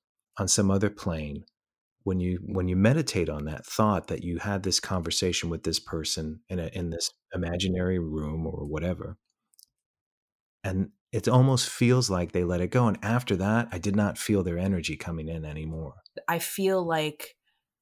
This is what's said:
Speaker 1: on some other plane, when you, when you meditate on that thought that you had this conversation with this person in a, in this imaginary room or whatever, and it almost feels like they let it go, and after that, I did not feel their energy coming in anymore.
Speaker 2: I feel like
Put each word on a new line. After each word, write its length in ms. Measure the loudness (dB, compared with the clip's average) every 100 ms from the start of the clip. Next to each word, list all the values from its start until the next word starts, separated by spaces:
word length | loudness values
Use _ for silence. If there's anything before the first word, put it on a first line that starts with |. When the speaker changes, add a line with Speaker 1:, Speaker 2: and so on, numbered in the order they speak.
| _ _ _ -4
Speaker 1:
on 120 | 0
some 240 | 4 4
other 180 | 4 2
plane, 540 | -2 -4 -4 -4 -8 -12 _ _ _ _ _
when 160 | -2 0
you, 180 | 0 -2 -4
when 220 | -2 0
you 80 | 4
meditate 520 | 6 4 2 0 -2
on 180 | -2 -6
that 200 | -8 -4
thought 400 | 2 4 2 0
that 160 | -4
you 160 | -4 -4
had 240 | -2 -2
this 160 | 0 -2
conversation 720 | 0 -2 -2 0 0 0 -2
with 140 | -4
this 160 | -2 -4
person 600 | -4 -6 -4 -4 -6 -8 -8
in 120 | -6
a, 60 | -4
in 180 | -4 -4
this 200 | -4 -6 -8 _
imaginary 640 | -6 -2 -2 0 0 0 0
room 480 | -2 -4 -4 -4 -4
or 180 | -6
whatever, 540 | -6 -4 -2 -4 -8 -14 _ _ _ _ -20 _ _ _ _ _ _ _ _ _
and 300 | -4 -2 -2 _ _
it 160 | -2 4
almost 420 | 6 8 4 0
feels 400 | 2 4 4 4
like 220 | 0 0
they 140 | 0
let 160 | 2 2
it 100 | 2
go, 160 | 2 2
and 100 | 2
after 320 | 0 0 0
that, 320 | 0 2 2 0
I 60 | -4
did 180 | 0 2
not 220 | 2 0
feel 260 | 0 2
their 120 | 2 0
energy 400 | 0 0 -2 -6
coming 300 | -6 -6 -6
in 180 | -6
anymore. 500 | -8 -8 -8 -8 -10 -14 _ -10 -4
Speaker 2:
I 100 | -4
feel 460 | -4 -2 0 0
like 520 | 0 0 -2 -6 -14 -20 _ _ _ _